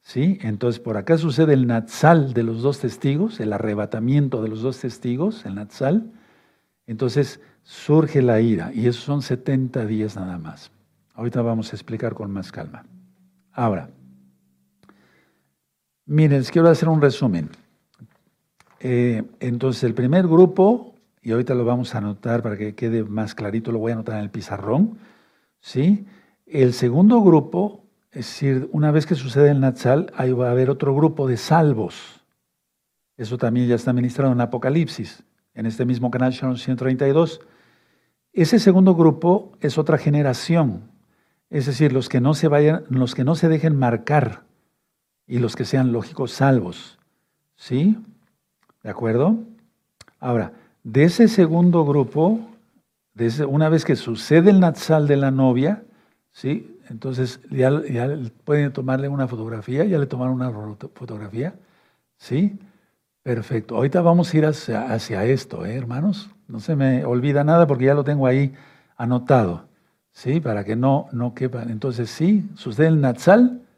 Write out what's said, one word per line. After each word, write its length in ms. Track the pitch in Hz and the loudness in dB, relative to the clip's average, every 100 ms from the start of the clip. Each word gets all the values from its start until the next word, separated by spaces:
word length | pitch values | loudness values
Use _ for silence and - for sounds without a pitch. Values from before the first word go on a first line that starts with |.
¿Sí? 380 | _ 127 156 190 | _ -2 0 0
Entonces, 380 | 113 104 123 117 | -4 -4 -4 -4
por 160 | - 107 | -6 -8
acá 220 | 98 165 | 0 0
sucede 340 | 160 127 160 | 0 0 2
el 140 | 135 123 | 4 2
Natsal 640 | 117 113 - 151 170 135 | -2 -4 0 4 4 2
de 100 | 117 | -2
los 200 | 113 113 | -2 -2
dos 180 | 131 139 | -4 -4
testigos, 580 | 123 - 139 143 214 - | -6 -4 -4 -2 -4 -4
el 140 | 107 | -6
arrebatamiento 880 | 101 107 104 101 113 117 143 139 123 | -4 -4 -4 -6 -4 0 0 0 -2
de 60 | 110 | -6
los 140 | 110 | -4
dos 180 | 120 127 | -6 -6
testigos, 640 | 131 113 127 123 185 214 | -10 -10 -8 -4 -4 -6
el 100 | - | -12
Natsal. 560 | 98 104 - 135 190 220 - _ _ _ _ _ _ - | -12 -14 -6 -2 -2 -2 -18 _ _ _ _ _ _ -14
Entonces, 540 | 110 131 139 135 - _ _ | -6 -4 -2 -2 -6 _ _
surge 600 | _ - - 151 156 143 | _ -20 2 2 4 2
la 180 | 127 113 | 2 2
ira, 320 | 117 101 85 | 2 0 -4
y 120 | - 120 | -2 -2
esos 180 | 120 | -2
son 180 | - 143 | -4 -6
setenta 640 | 127 127 - 135 127 123 107 | -4 -6 -2 -2 -2 -4 -4
días 300 | 110 107 104 | -4 -4 -6
nada 220 | 92 87 | -10 -10
más. 340 | 78 - - _ _ _ _ | -14 -18 -20 _ _ _ _
Ahorita 280 | - 117 127 | -10 -6 -2
vamos 300 | 117 113 110 | -2 -2 -6
a 40 | 104 | -12
explicar 380 | - 113 117 | -12 -8 -8
con 180 | 110 104 | -8 -10
más 180 | 98 92 | -10 -10
calma. 340 | - - - - - _ _ _ _ _ | -14 -16 -18 -20 -20 _ _ _ _ _
Ahora, 380 | - 120 92 69 - - _ _ _ _ _ _ _ _ _ _ _ _ _ _ _ _ _ _ _ - | -4 -4 -4 -8 -20 -20 _ _ _ _ _ _ _ _ _ _ _ _ _ _ _ _ _ _ _ -4
miren, 320 | 147 156 139 | 2 4 2
les 120 | 123 | 2
quiero 180 | 175 165 | 4 6
hacer 200 | 160 160 | 6 2
un 120 | 160 | 2
resumen. 500 | 139 123 131 87 73 - _ _ _ _ - _ _ _ _ _ _ _ | 2 2 -2 -2 -6 -14 _ _ _ _ -20 _ _ _ _ _ _ _
Eh, 420 | 127 123 123 113 107 - | -4 0 0 0 -6 -8
entonces, 460 | 127 120 131 117 | -6 -2 -2 -2
el 100 | 123 | -2
primer 320 | 110 123 165 185 | 0 0 2 4
grupo, 680 | 160 180 185 190 233 - _ _ _ | 6 6 6 2 2 -4 _ _ _
y 80 | 117 | -4
ahorita 240 | 113 120 | -2 0
lo 100 | 127 | 0
vamos 300 | 120 123 123 | 0 -2 -4
a 40 | 113 | -6
anotar 440 | 104 101 117 117 | -6 -8 -4 -4
para 140 | 113 104 | -4 -6
que 180 | 107 | -8
quede 300 | 104 117 113 | -6 -4 -4
más 320 | 107 107 107 - | -4 -6 -6 -6
clarito, 340 | 107 107 113 | -6 -6 -4
lo 80 | 117 | -4
voy 140 | 113 | -4
a 20 | |
anotar 220 | 117 110 110 | -6 -6 -8
en 60 | |
el 80 | 104 | -8
pizarrón, 680 | 113 92 101 110 127 220 - - _ _ _ _ _ | -10 -10 -10 -2 0 0 -2 -20 _ _ _ _ _
¿sí? 460 | - 131 156 202 - - _ _ _ | -10 -2 2 0 -2 -20 _ _ _
El 260 | 147 127 | 2 2
segundo 500 | 123 123 127 202 240 | 2 0 4 6 6
grupo, 600 | 196 160 - 175 202 202 _ _ _ | 6 6 2 -4 -4 -6 _ _ _
es 160 | - 120 | -14 -14
decir, 420 | - 143 131 135 | -6 -2 -2 -2
una 180 | 156 151 | -2 2
vez 160 | 151 147 | 0 0
que 80 | |
sucede 360 | 170 131 127 147 | -4 -2 4 4
el 100 | 143 | 4
Natsal, 520 | 131 123 127 139 185 - | 0 0 0 0 0 -4
ahí 160 | 127 | -2
va 160 | 127 123 | 0 0
a 20 | |
haber 180 | 123 131 | 2 0
otro 280 | 135 139 139 | 0 0 2
grupo 320 | 156 151 135 | 0 0 -2
de 80 | 120 | -4
salvos. 880 | - 156 156 117 92 - - - _ _ _ _ _ _ _ _ _ _ | 2 2 4 0 -4 -8 -20 -20 _ _ _ _ _ _ _ _ _ _
Eso 220 | 113 120 | -10 -4
también 300 | 123 120 123 | 0 0 2
ya 80 | 120 | 0
está 160 | 127 | 0
ministrado 400 | 123 123 - 135 | 0 -2 0 0
en 80 | 120 | 2
Apocalipsis, 840 | 120 123 127 151 156 - 117 - _ _ _ | -2 -2 -2 0 -2 -4 -12 -14 _ _ _
en 120 | - 113 | -8 -8
este 180 | 110 | -4
mismo 260 | 123 123 123 | -2 -2 -2
canal 220 | 127 127 | -2 -2
Shalom 240 | 127 131 127 | -2 -6 -6
ciento 280 | - 127 | -6 -4
treinta 220 | 127 131 139 | -2 0 2
y 60 | |
dos. 280 | 139 170 - - _ _ _ _ _ _ _ _ | 2 2 -2 -20 _ _ _ _ _ _ _ _
Ese 260 | - 160 233 | 0 2 4
segundo 360 | 202 185 190 | 6 6 6
grupo 580 | 170 165 151 170 196 - _ | 6 4 4 0 0 -2 _
es 180 | 147 143 | -4 -2
otra 200 | 147 151 | 0 0
generación, 920 | - 147 143 123 - 170 143 92 101 _ _ _ _ _ _ | 2 0 0 -2 -2 0 0 -4 -14 _ _ _ _ _ _
es 140 | 147 131 | -6 -4
decir, 260 | 135 151 | 0 2
los 160 | 127 127 | 2 -2
que 100 | 131 | 0
no 140 | 127 | 0
se 160 | 151 160 | 2 2
vayan, 360 | 147 147 160 - | 4 4 2 -2
los 260 | 131 123 | -2 -2
que 100 | - | -2
no 100 | 131 | -2
se 120 | 160 170 | 2 2
dejen 320 | 160 160 143 | 2 0 0
marcar 680 | 127 113 - 151 113 101 _ _ _ _ _ _ _ _ _ | 0 -2 0 0 0 -6 _ _ _ _ _ _ _ _ _
y 120 | 123 | -4
los 160 | 120 | -4
que 120 | - 123 | -4 -4
sean 260 | 139 127 | 0 0
lógicos 400 | 117 - - 127 | -2 -6 -8 -8
salvos. 640 | - 135 131 90 87 - _ _ _ _ _ _ _ | 0 2 2 0 -12 -20 _ _ _ _ _ _ _
¿Sí? 420 | - 127 175 220 - _ _ _ _ _ _ _ | -8 0 0 0 -4 _ _ _ _ _ _ _
¿De 60 | 113 | -14
acuerdo? 480 | 98 113 113 156 226 - - _ _ _ _ - _ | -6 -2 0 2 0 -4 -20 _ _ _ _ -20 _
Ahora, 360 | 127 120 87 - _ _ | -4 -2 -4 -10 _ _
de 220 | - 113 | -4 2
ese 240 | 156 170 226 | 2 6 4
segundo 560 | 220 170 170 180 170 | 6 2 4 4 4
grupo, 560 | 147 143 123 143 170 226 - - _ _ _ _ _ | 2 2 0 0 0 0 -6 -20 _ _ _ _ _
de 140 | 104 117 | -4 -4
ese, 180 | 123 | -2
una 240 | 143 139 156 | -2 0 2
vez 160 | 160 | 2
que 120 | - 139 | 0 -4
sucede 520 | - 113 - 156 175 | -2 -10 4 6 8
el 120 | 196 | 6
Natsal 460 | 175 - - 160 147 | 4 0 0 2 4
de 120 | 143 | 2
la 120 | 139 | 2
novia, 540 | 135 131 123 143 208 - _ _ _ _ | 2 2 2 0 -2 -8 _ _ _ _
¿sí? 420 | _ 131 147 - - - | _ -6 -6 -8 -20 -18
Entonces, 500 | 113 135 127 127 - - | -12 -10 -4 -6 -6 -10
ya, 200 | 135 131 147 | 0 2 2
ya 240 | 151 120 123 151 120 _ | -2 -4 -4 -6 -10 _
pueden 280 | - 147 143 | -2 0 0
tomarle 360 | 135 131 131 139 | -4 -4 -4 -4
una 180 | 143 127 | -4 -4
fotografía, 560 | 117 113 113 107 131 | -6 -10 -10 -6 -2
ya 140 | 202 170 | 0 0
le 80 | 139 | -2
tomaron 300 | 127 127 127 | -4 -4 -2
una 140 | 127 | -4
foto-, 400 | 107 107 101 - | -6 -12 -14 -18
fotografía, 600 | - 120 107 104 107 151 196 _ _ _ _ _ _ | -18 -16 -14 -12 -8 -8 -10 _ _ _ _ _ _
¿sí? 420 | - 135 202 202 - _ _ _ _ _ | -6 -2 -2 -2 -20 _ _ _ _ _
Perfecto. 540 | - 117 104 117 - 113 | -6 -6 -4 -6 -4 -2
Ahorita 240 | 139 180 | 0 2
vamos 320 | 170 175 175 | 2 2 2
a 60 | 156 | 2
ir 80 | 151 | 0
hacia, 440 | 147 - 107 117 | -2 -6 -6 -4
hacia 360 | 113 - 101 110 | -6 -6 -4 0
esto, 400 | 131 - - 87 | 0 -4 -12 -10
¿eh, 100 | 120 | -8
hermanos? 540 | 120 127 180 196 - _ _ | -8 -4 -4 -4 -10 _ _
No 120 | 113 | -14
se 160 | 104 151 | -4 0
me 280 | 135 127 | 2 0
olvida 400 | - 123 135 143 | 0 -2 0 0
nada 220 | 147 165 165 | 2 4 4
porque 180 | 135 | 4
ya 100 | 131 | 2
lo 100 | 143 | 2
tengo 220 | 139 147 131 | 0 0 2
ahí 280 | 131 139 - - _ _ _ | 2 0 -4 -20 _ _ _
anotado, 720 | 120 123 123 135 101 85 - _ _ _ _ | -4 -4 2 2 2 -4 -12 _ _ _ _
¿sí? 280 | _ 123 156 | _ -4 -4
Para 240 | 143 104 | -2 -6
que 120 | 98 113 | -6 -2
no, 300 | 131 139 151 | 0 0 -2
no 220 | 117 120 | -6 -8
quepa. 280 | 117 131 123 | -6 -6 -6
Entonces, 480 | 120 110 139 117 113 | -10 -6 -6 -6 -8
sí, 380 | - 165 208 - | -2 2 2 0
sucede 340 | - - 110 160 | -10 -10 0 4
el 120 | 156 | 4
Natsal 640 | 135 120 - 208 247 - - | 2 2 4 6 6 2 -18